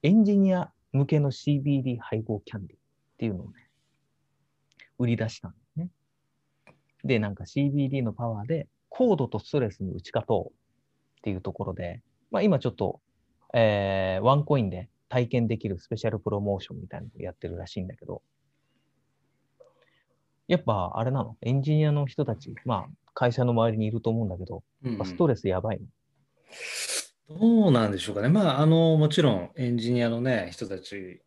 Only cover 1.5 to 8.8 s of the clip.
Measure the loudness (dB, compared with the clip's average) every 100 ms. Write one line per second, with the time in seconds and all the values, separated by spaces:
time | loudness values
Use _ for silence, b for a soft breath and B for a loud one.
1.5 | 0 2 0 0 -6 -4 -6 -4 -6 -6
2.5 | -12 -12 _ _ _ _ _ -6 -6 -10
3.5 | -20 _ _ _ _ _ _ _ _ _
4.5 | _ _ _ b _ 0 0 -2 -6 -16
5.5 | -18 _ -10 -10 _ _ _ _ _ _
6.5 | _ -20 _ _ _ 0 0 0 -6 -6
7.5 | -2 0 0 0 0 -2 -4 -6 -6 -4
8.5 | -6 -6 _